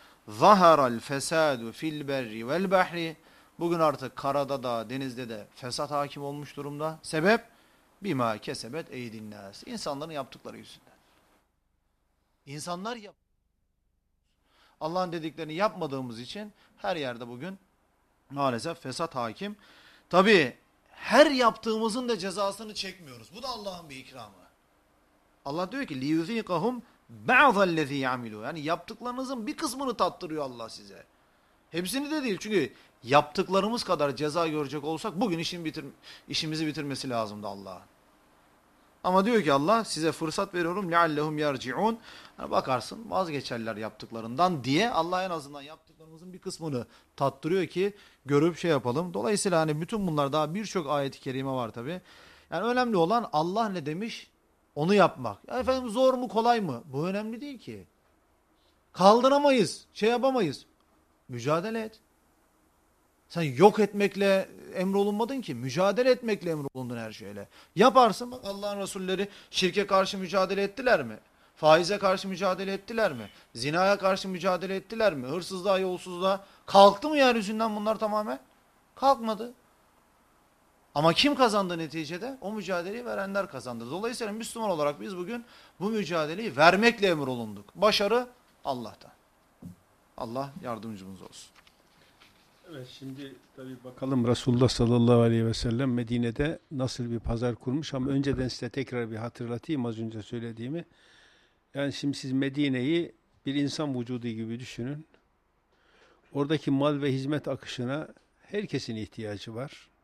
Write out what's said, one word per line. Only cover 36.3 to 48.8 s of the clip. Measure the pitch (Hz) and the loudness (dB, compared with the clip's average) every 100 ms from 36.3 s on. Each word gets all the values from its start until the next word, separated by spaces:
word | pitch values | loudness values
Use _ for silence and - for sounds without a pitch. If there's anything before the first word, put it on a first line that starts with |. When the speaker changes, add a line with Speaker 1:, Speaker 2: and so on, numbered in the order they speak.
| 147 160 156 156 | -6 -4 -4 -4
Speaker 1:
bitirmesi | 151 143 131 139 | -4 -6 -6 -4
lazımdı | 117 107 104 104 | -4 -4 -6 -10
Allah'ın. | 98 98 92 - _ _ _ _ _ _ _ _ _ _ _ | -12 -14 -16 -20 _ _ _ _ _ _ _ _ _ _ _
Ama | 175 185 196 | 2 4 4
diyor | 233 | 4
ki | 156 | 4
Allah, | 139 151 226 | 4 4 2
"Size | 220 147 160 | 0 -2 -2
fırsat | 143 160 156 196 | -2 -4 -4 -4
veriyorum, | 175 165 180 185 | -2 -2 -2 0
لَعَلَّهُمْ | 170 170 147 151 151 | 2 4 2 -2 -2
يَرْجِعُونَ." | 151 135 113 127 208 226 - - - - | -2 -2 -4 -2 -2 -2 -8 -20 -20 -12
Hani | - | -2
bakarsın | 196 147 127 - - - | -2 0 -2 -4 -12 -6
vazgeçerler | 90 180 143 120 120 113 107 | -4 -2 -4 -6 -6 -6 -8
yaptıklarından | 110 - 113 113 110 127 180 165 | -10 -10 -12 -10 -6 0 0 0
diye | 120 143 233 | 0 2 2
Allah | 254 165 180 | 0 -2 -2
en | 190 | -4
azından | 165 139 147 | -6 -10 -16
yaptıklarımızın | 139 160 _ _ 160 160 180 | -18 -20 _ _ -20 -20 -20
bir | 180 | -14
kısmını | 190 - 160 131 113 - _ - | -12 -8 -4 -4 -6 -14 _ -2
tattırıyor | 139 - 156 190 165 | -2 0 -2 0 0
ki | 175 202 202 - _ 127 | 0 -2 -4 -14 _ 2
görüp | 143 165 160 | 4 4 2
şey | 175 | 0
yapalım. | 143 | 2